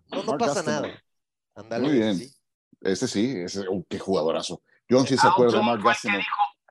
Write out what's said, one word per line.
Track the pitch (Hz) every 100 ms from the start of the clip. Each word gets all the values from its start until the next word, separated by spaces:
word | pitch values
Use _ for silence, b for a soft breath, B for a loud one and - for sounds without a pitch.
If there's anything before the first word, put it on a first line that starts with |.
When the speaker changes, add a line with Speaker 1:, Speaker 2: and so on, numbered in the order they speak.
| _
Speaker 1:
no, | -
no | -
Speaker 2:
Mark | -
Speaker 1:
pasa | 233
Speaker 2:
Gastineau. | 202 156 151
Speaker 1:
nada. | 107 - _ _ _ _ _
Ándale, | 104 110 113
Speaker 2:
Muy | 143 135
bien. | 110 90
Speaker 1:
sí. | 127 _ _ _ _ _
Speaker 2:
Ese | - 95 127
sí, | 101 120 107
ese, | 80 98 95
oh, | 95 -
qué | 98
jugadorazo. | - 90 78 80 - 87 _ _ _
John | 123 131
sí | -
se | 170
acuerda | 175 120
de | 110
Speaker 3:
Altun | 113
Speaker 2:
Mark | 113
Speaker 3:
fue | 110
el | 107
que | 113
Speaker 2:
Gastineau. | 101
Speaker 3:
dijo, | - - 104 - _